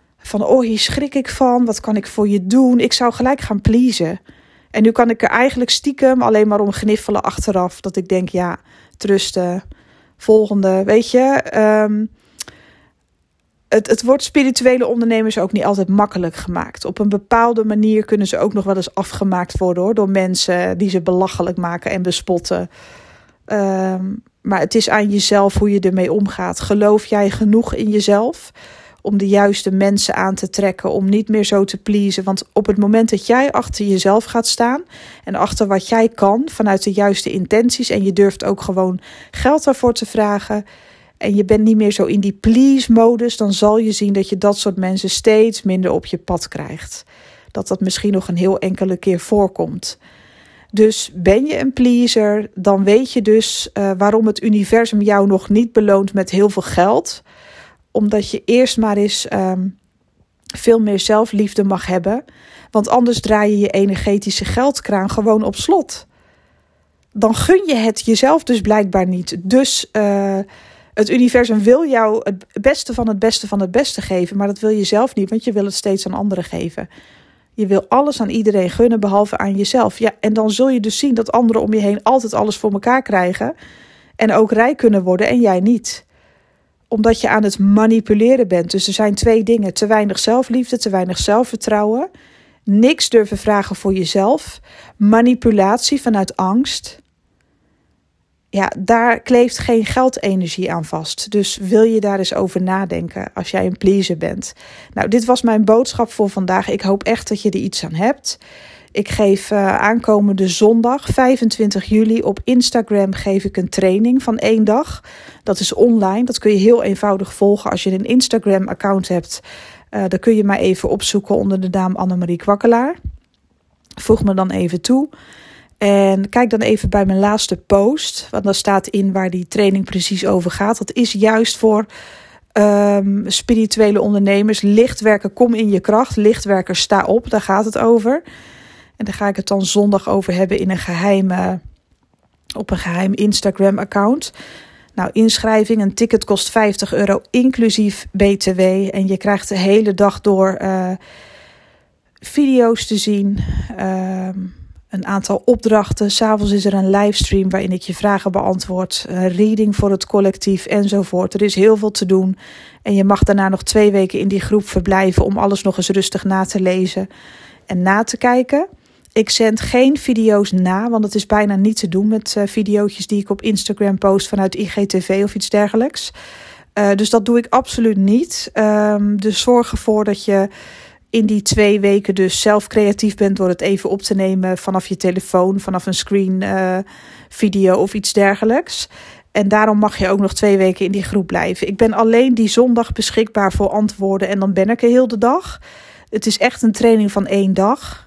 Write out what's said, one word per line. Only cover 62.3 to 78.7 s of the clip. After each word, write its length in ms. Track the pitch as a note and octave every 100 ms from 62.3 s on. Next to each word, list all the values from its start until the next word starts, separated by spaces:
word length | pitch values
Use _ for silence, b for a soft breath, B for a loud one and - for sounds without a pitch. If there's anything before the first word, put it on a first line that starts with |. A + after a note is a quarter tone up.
| B B B B
Want 180 | A3 G#3+
anders 320 | B3+ A#3+ A3+
draai 300 | G3+ G#3 G#3
je 80 | G3+
je 100 | G3+
energetische 760 | G3 G3+ F#3+ G#3 G3+ G3+ -
geldkraan 640 | F#3+ - C#4 C#4 - G3+ G3
gewoon 320 | - G#3+ A3
op 140 | G#3 G3+
slot. 500 | - F#4 - - - _ _ _ _ _ _ _ _ _ _
Dan 220 | G#3 A3
gun 280 | A3+ - F#4 F#4
je 80 |
het 300 | B3 A3 G#3+
jezelf 380 | - A3 C4 D#4
dus 180 | - A#3
blijkbaar 460 | G3 G#3+ G3 F#3+ F#3
niet. 300 | F3+ E3+ F3+
Dus, 520 | F#3 B3+ C4+ - -
eh, 480 | G#3+ G#3 G3+ G3 G3 G3 B B B B
het 160 | - G#3
universum 520 | B3+ B3 B3 A#3 G#3+
wil 260 | G3+ C4+ D#4+
jou 320 | A#3+ A3 A3
het 240 | G3+ G3 - -
beste 340 | B3+ - -
van 140 | A#3 A3+
het 100 | G3+
beste 300 | A3 - G3+
van 120 | G3+
het 100 | F#3+
beste 320 | A3+ C#4 -
geven, 340 | - F#3 F3 G3+
maar 100 | G3+
dat 120 | G3
wil 120 | G#3+
je 140 | G#3+
zelf 300 | F#3+ G3 F3
niet, 160 | - F#3+
want 140 | A3+
je 80 | -
wil 120 | G3+
het 100 | G3+
steeds 320 | - G3+ G3 F#3+
aan 80 |
anderen 300 | F#3+ G#3 F3+
geven. 440 | F3 E3+ E3+ - - b b b b b b
Je 120 | - G3
wil 180 | G3 -
alles 320 | B3+ D4 C#4
aan 100 | G#3+
iedereen 400 | A3+ G#3+ G3+ F3+